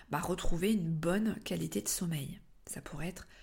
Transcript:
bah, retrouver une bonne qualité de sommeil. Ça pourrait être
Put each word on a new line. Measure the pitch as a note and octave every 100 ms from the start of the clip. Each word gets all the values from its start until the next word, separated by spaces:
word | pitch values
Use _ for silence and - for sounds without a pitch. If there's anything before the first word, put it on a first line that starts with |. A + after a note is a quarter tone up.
| -
bah, | D3
retrouver | F#3 F#3 - E3 F#3+
une | A3 E3
bonne | D#3+ E3 F#3+ A3 - -
qualité | E3+ E3 G3+
de | -
sommeil. | - F3 D#3 C3+ F3 - - -
Ça | -
pourrait | - D#3 E3
être | F#3 - -